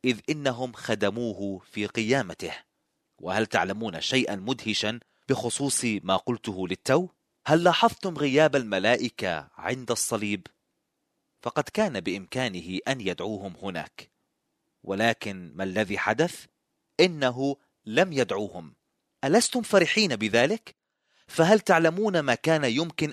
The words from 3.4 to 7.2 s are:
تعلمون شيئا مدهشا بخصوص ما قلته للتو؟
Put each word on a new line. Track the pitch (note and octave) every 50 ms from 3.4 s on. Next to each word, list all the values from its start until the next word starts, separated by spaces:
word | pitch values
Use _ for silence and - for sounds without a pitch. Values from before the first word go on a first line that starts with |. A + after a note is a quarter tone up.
| A2
تعلمون | - - G2 E2+ F#2+ G2 G#2+ A2+ G#2+ E2 D#2
شيئا | - - C3 C3 A#2+ - G2+
مدهشا | G2 F#2+ A#2+ C3 - - A2 G2+ - - G#2+ A#2 A#2 - _ _ _ _ -
بخصوص | C3+ - - A#2 - - C#3 C#3 - - B2+
ما | A#2+ G#2+ G2 D#2+ F#2 F#2+
قلته | F#2 - B2+ A#2+ - - A2 F#2+ F#2 F#2 E2+
للتو؟ | F#2 - - - C3 E3 F#3 F3 - _